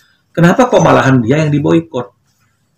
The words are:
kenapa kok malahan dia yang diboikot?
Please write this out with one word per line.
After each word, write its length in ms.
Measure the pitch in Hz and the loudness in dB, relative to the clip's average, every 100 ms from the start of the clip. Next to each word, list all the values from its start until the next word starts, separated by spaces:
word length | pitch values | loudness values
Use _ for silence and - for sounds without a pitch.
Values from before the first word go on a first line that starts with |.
| _ _ _ | _ _ _
kenapa 380 | - 170 190 247 | -2 0 2 2
kok 100 | 190 | 2
malahan 400 | - 131 127 131 | 2 2 2 0
dia 240 | 110 151 156 | 0 -2 -2
yang 80 | |
diboikot? 600 | 147 156 165 165 131 - _ _ _ _ _ _ | -2 0 -2 -2 -10 -12 _ _ _ _ _ _